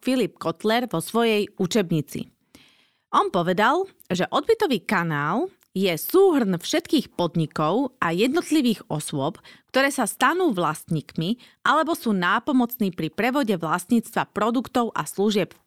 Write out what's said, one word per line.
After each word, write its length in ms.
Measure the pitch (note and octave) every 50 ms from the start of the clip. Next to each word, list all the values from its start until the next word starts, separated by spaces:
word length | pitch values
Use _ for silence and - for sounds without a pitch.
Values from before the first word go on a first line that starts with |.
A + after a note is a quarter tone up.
Filip 400 | - - C4 C4 A#3+ C4 - -
Kotler 480 | - D#3+ E3 - - G#3 A3 A#3+ B3 A3+
vo 160 | - E3 D#3+
svojej 400 | - - A3+ A#3 A#3 A3 G#3 G#3 - - -
učebnici? 720 | F#3+ E3+ - A3 G3 E3 F3+ D#3 C#3+ - - - - - _ _ _ _ _ - - _ _ _ _ _ _ _ _ - -
On 160 | - G4+ G4
povedal, 560 | - F#3+ F3 E3+ F#3 F3 G3+ A#3 C#4+ F4 F#4+ F#4+ - _ - -
že 160 | F3+ F3 F3+
odbytový 560 | - - C4 - - A4+ A4+ A4 F4+ C4 F#3+ -
kanál 720 | - A3 F#3 E3+ E3+ D#3 C#3+ C#3+ D3+ F3 A3+ E4 F#4+ - _ _ _ -
je 160 | F#3 G3 F#3+ E3+ D#3
súhrn 560 | - - - F4+ G4 G4 E4 C#4+ B3 G3 F#3
všetkých 640 | E3 - - - D#4 - - - D4 - - _ -
podnikov 760 | F3 E3 - E3+ D#3+ D3 - - D#3 D3+ F3 A#3 C#4+ C4 _ -
a 160 | - F3 E3
jednotlivých 720 | F3 G#3+ C4 C4 F4 F4 - D4+ D#4+ B3+ B3 G#3+ - -
osôb, 560 | - D#3+ D3+ - - - C#3+ C3+ D3+ G#3+ - - - - - _ _ -
ktoré 160 | B3+ C4+ C#4
sa 160 | C#4 - A#3+
stanú 480 | G3+ - - C#4 C#4 D#4+ F4+ F#4+ E4 A3+
vlastníkmi 840 | F3+ F3 D3+ D3+ - - - E3+ D#3 - - - - D#3+ F3 A#3 - - - _ _ -
alebo 320 | - B3+ D4+ D#4+ C4+ E4+ D#4+
sú 160 | - A#3+ G#3
nápomocní 800 | F#3+ F3 F3 G3 A#3 - - C#4+ B3+ B3 A#3 - - A3 F#3+ E3
pri 160 | - D#3+ D#3
prevode 440 | - - G3+ B3 B3+ D4 C#4+ G#3+ G#3 E3+
vlastníctva 720 | E3+ D#3+ D#3 F3+ - - A#3+ A#3 A3+ - - G3 D#3 - -
produktov 600 | - G#3 A3+ A#3 C4 A3+ - - B3+ A#3 A3 -
a 80 | - D3
služieb 480 | - - - G3 A3 G3+ G#3 F3 -
v 120 | - _ _